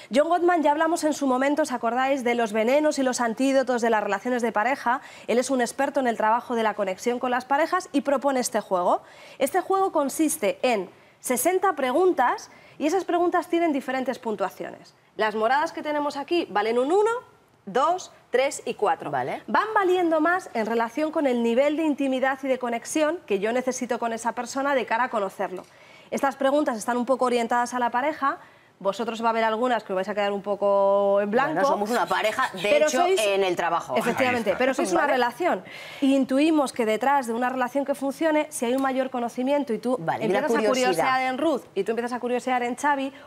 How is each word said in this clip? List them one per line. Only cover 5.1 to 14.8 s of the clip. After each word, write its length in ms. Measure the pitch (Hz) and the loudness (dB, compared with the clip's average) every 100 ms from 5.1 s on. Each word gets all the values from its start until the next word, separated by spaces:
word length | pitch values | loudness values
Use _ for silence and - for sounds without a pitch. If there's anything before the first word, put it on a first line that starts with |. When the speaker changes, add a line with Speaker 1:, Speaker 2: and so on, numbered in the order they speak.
| - - | -12 -2
Speaker 1:
Él 120 | 226 | 0
es 120 | 254 | 0
un 100 | 262 | 0
experto 380 | 233 - 277 285 | 0 -2 -2 0
en 80 | 254 | 0
el 100 | - | 0
trabajo 380 | 214 233 - | 2 0 0
de 80 | 233 | -2
la 120 | 220 | 0
conexión 440 | 202 196 185 - 240 | 0 -4 -4 -4 -2
con 140 | 254 | -2
las 120 | 247 | -4
parejas 440 | 247 277 311 370 - | 0 0 2 -2 -2
y 120 | 285 | -2
propone 360 | 285 277 277 262 | 0 0 0 0
este 220 | 240 220 | 0 -4
juego. 420 | - 185 180 330 - - - - | -2 0 2 0 -4 -20 -14 -4
Este 200 | 277 370 | -2 0
juego 300 | 349 381 381 | 0 2 2
consiste 720 | 349 277 - 311 - 302 - | 0 0 0 -2 0 -2 0
en 260 | 254 220 180 - - _ | 0 0 -4 -12 -20 _
sesenta 540 | - 247 320 370 392 | -4 0 2 2 2
preguntas 760 | 294 254 269 370 330 254 415 - - - - | 0 0 2 2 4 2 0 -8 -20 -20 -4
y 80 | 285 | -2
esas 180 | 370 | 0
preguntas 440 | 339 339 349 349 302 | 0 0 2 0 0
tienen 240 | 339 339 | 0 0
diferentes 480 | 277 254 262 262 240 | 0 -2 -4 -4 -6
puntuaciones. 760 | 226 202 185 - - - | -6 -4 -4 -6 -14 -14